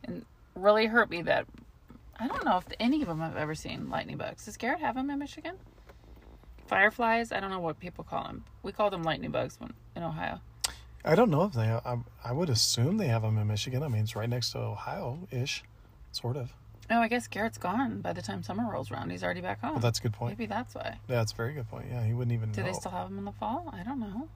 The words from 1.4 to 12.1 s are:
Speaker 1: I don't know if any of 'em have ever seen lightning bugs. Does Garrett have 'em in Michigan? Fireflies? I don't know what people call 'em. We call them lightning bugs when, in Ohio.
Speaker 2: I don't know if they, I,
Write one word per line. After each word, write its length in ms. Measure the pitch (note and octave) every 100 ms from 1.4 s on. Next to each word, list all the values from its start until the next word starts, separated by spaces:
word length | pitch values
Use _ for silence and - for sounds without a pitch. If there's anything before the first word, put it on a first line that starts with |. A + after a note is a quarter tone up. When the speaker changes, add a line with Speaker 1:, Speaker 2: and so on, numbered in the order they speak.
| - - - - - - - -
Speaker 1:
I 80 | A#3+
don't 160 | C5+
know 120 | E4 F#3
if 80 | - -
any 220 | A#3 D4+
of 60 | A#3
'em 120 | D#3+
have 160 | D#3+ A2
ever 180 | D3+
seen 360 | D#3 - - D3
lightning 260 | D#3+ - C#3
bugs. 280 | - - -
Does 100 | G#3
Garrett 240 | A#3 D#4+
have 160 | C#4+ A#3+
'em 140 | C4+
in 80 | C#4+
Michigan? 380 | C#4+ - D#4 F#4+ - - - - - - - - - - -
Fireflies? 640 | F#3+ G3+ A3 A#3 A3+ A#3
I 80 | -
don't 100 | G3
know 100 | F#3+
what 180 | E3 D3+
people 260 | F3+ -
call 220 | E3 - -
'em. 160 | - - -
We 100 | G3
call 160 | G3+ G#3
them 140 | F#3+
lightning 280 | D#3+ D3+ -
bugs 260 | B2+ B2 -
when, 140 | - - - -
in 60 |
Ohio. 380 | E3 D#3+ E3+ F#3 - - - - - -
Speaker 2:
I 100 | -
don't 140 | E3 A#3+
know 140 | D3
if 80 | G3
they, 160 | C3 A2
I, 300 | A2+ - A#2+ A#2+